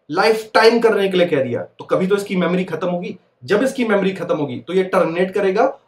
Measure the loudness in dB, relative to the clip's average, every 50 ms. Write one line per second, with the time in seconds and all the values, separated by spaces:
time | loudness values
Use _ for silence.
0 | _ -6 -2 0 2 2 2 0 -2 -2 0 4 4 6 4 6 2 2 2 2
1 | 0 0 2 2 2 2 2 0 0 -2 -4 -6 -8 -10 _ _ -6 -2 -2 0
2 | 2 2 0 0 0 -2 -2 -2 0 0 0 -2 -2 -4 -6 -6 -4 -4 -4 -4
3 | -6 -10 -12 -14 _ _ _ _ -4 0 0 2 2 0 -2 -2 -2 0 0 0
4 | 0 0 -2 -4 -4 -4 -4 -4 -2 -6 -6 -10 -10 -4 -2 -2 0 0 0 0
5 | 0 0 0 -2 -2 -2 -2 -2 -2 0 2 2 0 0 -2 -6 _